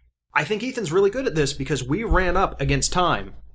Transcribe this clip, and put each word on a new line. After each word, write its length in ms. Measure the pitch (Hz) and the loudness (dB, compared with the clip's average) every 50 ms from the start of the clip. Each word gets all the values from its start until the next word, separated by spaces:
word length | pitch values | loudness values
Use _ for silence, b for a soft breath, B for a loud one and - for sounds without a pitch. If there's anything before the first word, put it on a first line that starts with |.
| b b _ _ _ _ - | b b _ _ _ _ -2
I 80 | 147 156 | -2 0
think 180 | - 214 208 220 | 0 -2 -2 -2
Ethan's 260 | 262 254 247 214 147 156 | -4 -4 -4 -4 0 2
really 180 | 190 202 196 | 4 4 4
good 160 | 202 254 277 247 | 2 0 -2 -2
at 80 | 165 | 0
this 160 | 156 147 131 - | 0 0 0 -2
because 320 | - 135 - 156 131 123 | -4 -4 -2 -2 -2 -2
we 180 | 123 143 202 226 | -2 -2 -2 0
ran 340 | 208 160 180 185 180 175 | 2 2 4 4 2 2
up 240 | 185 196 - - - | 2 0 0 -2 -2
against 320 | 156 139 143 139 - - - | -2 0 0 2 0 0 2
time 440 | 180 180 165 135 101 98 98 - - - - - | 2 2 2 2 0 -2 -8 -12 -16 -16 -18 -16